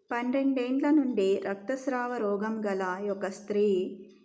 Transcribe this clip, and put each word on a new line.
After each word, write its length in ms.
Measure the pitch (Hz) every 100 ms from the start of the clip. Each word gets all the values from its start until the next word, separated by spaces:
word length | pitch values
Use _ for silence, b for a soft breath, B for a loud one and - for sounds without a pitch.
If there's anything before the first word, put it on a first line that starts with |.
| _
పన్నెండేండ్ల 800 | 240 247 269 269 262 247 269 294
నుండి 460 | 302 254 214 190 196
రక్తస్రావ 800 | - 196 - 269 269 247 247 247
రోగం 460 | 208 202 220 220 208
గల 420 | 190 185 185 208
ఒక 160 | 202 185
స్త్రీ 720 | - - 208 208 185 190 - B B